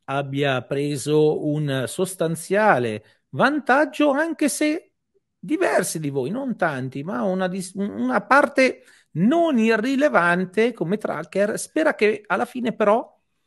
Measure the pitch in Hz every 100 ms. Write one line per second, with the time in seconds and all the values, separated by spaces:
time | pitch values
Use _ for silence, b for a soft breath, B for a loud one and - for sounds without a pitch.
0 | - 139 135 139 139 127 - 143 147 143
1 | 147 151 151 - 151 151 143 135 120 -
2 | 185 - 165 160 - 196 214 139 117 107
3 | - _ _ 135 247 294 - 277 311 -
4 | 294 269 330 - 302 - 302 330 - _
5 | _ _ _ _ 180 339 349 - 180 165
6 | 147 139 131 247 269 - 170 131 127 135
7 | 160 247 202 185 185 190 175 190 202 202
8 | 254 247 - 269 277 - 254 - b b
9 | _ 151 214 339 330 240 226 220 254 269
10 | 294 208 175 175 180 220 233 240 165 214
11 | - 147 165 190 208 226 - 302 311 294
12 | 214 - - 196 247 254 226 - 202 233
13 | - _ _ _